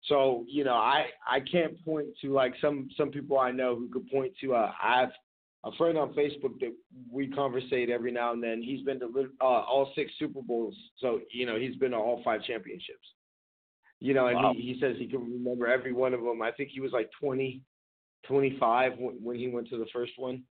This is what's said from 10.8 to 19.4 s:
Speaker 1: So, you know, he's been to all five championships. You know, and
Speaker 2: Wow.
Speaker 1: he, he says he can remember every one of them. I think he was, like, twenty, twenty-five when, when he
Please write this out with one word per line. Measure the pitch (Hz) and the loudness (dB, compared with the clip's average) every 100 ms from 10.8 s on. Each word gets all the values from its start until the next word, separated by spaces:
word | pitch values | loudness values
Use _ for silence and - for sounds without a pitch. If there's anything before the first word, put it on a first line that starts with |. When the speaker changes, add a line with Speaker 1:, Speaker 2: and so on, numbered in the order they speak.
| - _ | -20 _
Speaker 1:
So, | 127 113 - | -2 -2 -4
you | 120 | -4
know, | 123 110 | -2 -2
he's | 131 - | -2 0
been | 131 | 0
to | 120 | 2
all | 110 120 | 0 0
five | 123 110 | 0 -2
championships. | - 113 98 98 - - - _ _ _ _ _ _ _ _ _ | -2 -8 -8 -14 -14 -18 -20 _ _ _ _ _ _ _ _ _
You | 127 | 0
know, | 131 123 | 4 4
and | 123 | 4
Speaker 2:
Wow. | 101 - | 4 2
Speaker 1:
he, | |
he | 123 127 | -4 -2
says | 139 - | -2 -2
he | 123 | -4
can | 135 | -4
remember | 120 120 123 123 120 | -4 -4 -4 -2 2
every | 127 131 | 2 2
one | 123 131 | 0 0
of | 123 | 0
them. | 117 117 | -2 -2
I | 113 | -4
think | 117 143 | -4 -8
he | 135 | -6
was, | 135 | -4
like, | 123 110 - | -2 -4 -4
twenty, | 143 131 135 131 - _ _ _ _ _ - | -4 -2 -2 -6 -16 _ _ _ _ _ 0
twenty-five | 139 139 135 117 120 131 123 | 2 2 2 2 4 2 0
when, | 123 101 | -8 -6
when | 113 | -8
he | 120 | -6